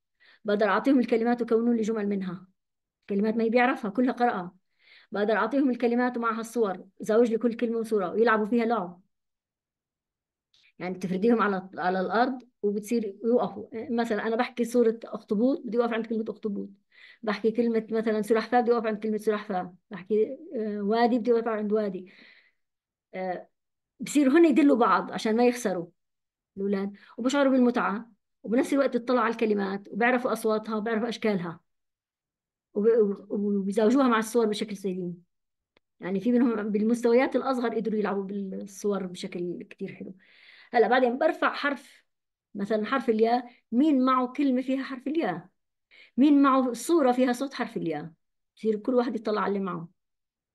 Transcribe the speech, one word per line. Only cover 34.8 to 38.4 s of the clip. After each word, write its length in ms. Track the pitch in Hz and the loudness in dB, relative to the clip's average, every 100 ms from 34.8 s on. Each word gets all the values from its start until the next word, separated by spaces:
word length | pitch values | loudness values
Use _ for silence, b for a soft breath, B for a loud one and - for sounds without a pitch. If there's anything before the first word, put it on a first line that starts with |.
| 202 185 175 175 _ _ _ _ _ _ _ - | -6 -6 -6 -10 _ _ _ _ _ _ _ -12
يعني 200 | 165 196 | -6 -2
في 120 | 196 | 2
منهم 380 | 240 240 220 208 | 2 2 0 -2
بالمستويات 640 | 208 220 233 233 233 269 262 | 0 0 2 4 4 4 0
الأصغر 400 | 262 254 240 214 | -2 -2 -2 -2
قدروا 240 | 220 214 | -4 -2
يلعبوا 240 | 196 202 | -2 -4
بالصور 800 | 196 202 | -6 -8